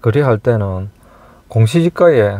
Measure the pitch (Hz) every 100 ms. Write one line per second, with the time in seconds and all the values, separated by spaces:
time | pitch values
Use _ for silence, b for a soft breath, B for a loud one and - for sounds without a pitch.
0 | 113 120 139 110 123 113 98 92 101 -
1 | b b b b _ 113 113 165 170 -
2 | 175 135 104 101